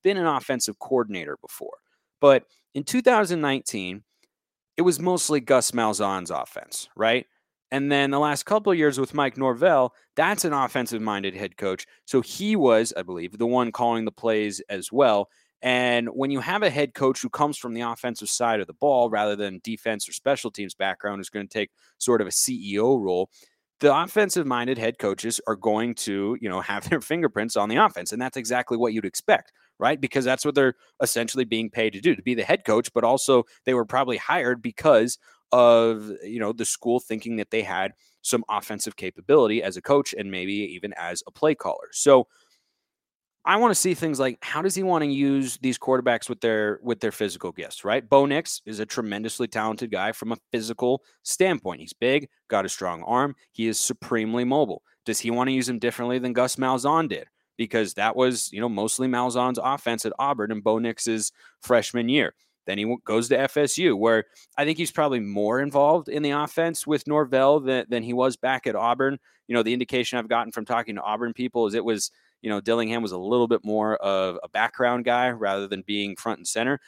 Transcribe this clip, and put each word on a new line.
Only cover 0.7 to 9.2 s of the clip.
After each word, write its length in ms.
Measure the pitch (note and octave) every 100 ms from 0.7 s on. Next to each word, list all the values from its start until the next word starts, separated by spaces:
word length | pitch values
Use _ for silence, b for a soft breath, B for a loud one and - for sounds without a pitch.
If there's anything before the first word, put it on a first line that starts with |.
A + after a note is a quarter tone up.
| G#2
coordinator 600 | - C3 A2 F#2+ D2 D2
before. 380 | - - - - _ _ _ -
But 240 | C#3+ C3 - _ _
in 100 | C#3
two 160 | C#3+ B3+
thousand 400 | B3 A#3 F#3 F3
nineteen, 640 | D3 C3+ - G#2+ F#2 G2 _ _ _ _ _ _ _ -
it 60 |
was 180 | F3+ D3
mostly 400 | F3+ F3 - D3+
Gus 300 | A#2+ C3 -
Malzahn's 600 | A#2+ A2 G2+ G2+ F#2+ F2
offense, 600 | D2+ - - - - -
right? 300 | - A2 B2 - _ _ _ -
And 200 | C#3 C#3+
then 200 | C#3+ C#3
the 80 | C#3
last 240 | D3 C#3
couple 280 | - G#3+ G#3
of 60 | F3+
years 240 | D3+ C3
with 140 | C3
Mike 240 | D3